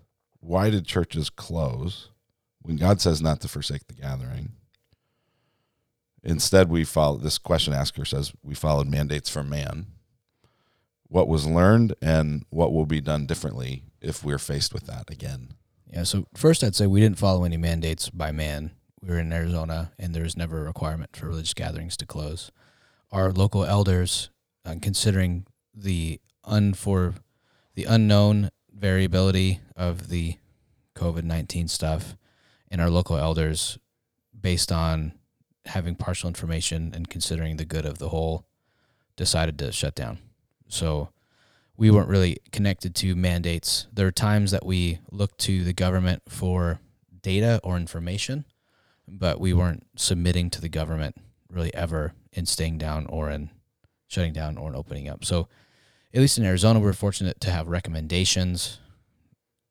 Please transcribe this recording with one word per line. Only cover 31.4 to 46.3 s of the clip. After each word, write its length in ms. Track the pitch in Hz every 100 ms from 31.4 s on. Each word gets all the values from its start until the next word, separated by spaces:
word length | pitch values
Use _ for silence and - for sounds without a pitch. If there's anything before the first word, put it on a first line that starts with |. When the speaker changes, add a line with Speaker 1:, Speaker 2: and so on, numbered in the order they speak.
| 147 90 82
Speaker 2:
stuff, 480 | - 80 78 - - _ _ _ _ _
and 120 | 90
our 80 | 85
local 260 | 85 87 82
elders, 640 | 78 80 78 78 - - _ _ _ _ _ 113
based 360 | 95 87 -
on 400 | 85 82 80 78 - _ _ _ _ -
having 280 | 95 85 85
partial 320 | - 90 87
information 640 | 85 82 82 - 82 82
and 160 | 82 85
considering 480 | 85 - 82 80 78
the 80 | 80
good 200 | 80 76
of 120 | 71
the 120 | 80
whole, 360 | 80 80 80 - _ _ _ _ _ _ -
decided 440 | 90 82 80 73
to 120 | 67
shut 240 | - 71 -
down. 220 | 60 - - _ _ _ _
So 400 | - 82 76 73 _ _ _ _ _ _ -
we 160 | 110
weren't 180 | 104 95
really 280 | 98 90 - _
connected 440 | - 101 92 92 85
to 200 | 95 90
mandates. 720 | 90 87 85 82 - - -
There 140 | - 95
are 40 |
times 400 | - 107 104 101
that 140 | 98 92
we 340 | 92 87 85 -
looked 260 | 101 101 -
to 240 | - 95
the 100 | 87
government 500 | 90 90 92 92 87
for 520 | -